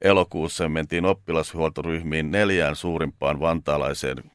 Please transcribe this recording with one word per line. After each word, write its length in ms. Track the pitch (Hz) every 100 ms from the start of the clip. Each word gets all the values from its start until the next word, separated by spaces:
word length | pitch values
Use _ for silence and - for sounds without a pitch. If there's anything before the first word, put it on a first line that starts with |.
elokuussa 600 | 98 98 87 80 78 -
ja 60 | 85
mentiin 360 | 78 76 87 92
oppilashuoltoryhmiin 1300 | 98 - 80 78 85 80 76 80 82 82 78 78
neljään 440 | 98 101 92 73 78
suurimpaan 640 | 87 80 76 - 69 73
vantaalaiseen 760 | 82 82 76 73 69 67 67 65 -